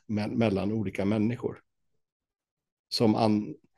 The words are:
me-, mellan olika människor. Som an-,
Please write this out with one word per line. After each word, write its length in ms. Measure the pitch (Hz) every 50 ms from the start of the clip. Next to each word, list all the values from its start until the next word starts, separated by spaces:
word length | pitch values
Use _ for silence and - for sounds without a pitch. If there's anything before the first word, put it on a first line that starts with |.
| _
me-, 280 | - 107 104 104 113 117
mellan 340 | 123 117 110 98 95 98 101
olika 340 | 110 113 104 95 - - 95
människor. 560 | 98 110 110 104 113 120 - - 117 120 - _ _ _ _ _ _ _ _ _ _ _ _ _ _ _ _ _ _ _ _ _ _ _ _ _ -
Som 260 | - - 123 107 107
an-, 400 | - 113 107 107 104 107 156 156 - _ _ _